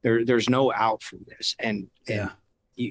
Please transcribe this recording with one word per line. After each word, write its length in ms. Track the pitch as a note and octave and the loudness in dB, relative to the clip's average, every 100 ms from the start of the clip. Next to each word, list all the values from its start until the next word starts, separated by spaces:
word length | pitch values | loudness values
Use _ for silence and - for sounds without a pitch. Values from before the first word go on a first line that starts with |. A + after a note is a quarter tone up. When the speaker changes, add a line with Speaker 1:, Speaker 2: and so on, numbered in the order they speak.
Speaker 1:
there, 240 | A#2+ A2+ A#2 | 2 4 4
there's 240 | A#2+ A2 | 4 2
no 240 | B2+ C3+ | 2 2
out 300 | G2+ A2+ A2 | 2 0 0
from 160 | - - F#2+ | -8 -18 -20
this. 280 | - - - | -8 -8 -4
And, 280 | A#2 G#2 F#2+ _ - | -4 -4 -8 _ -8
and 100 | A2 | -6
Speaker 2:
Yeah. 120 | G2 - _ _ _ - | -6 -10 _ _ _ -10
Speaker 1:
you, 140 | A#2+ | -4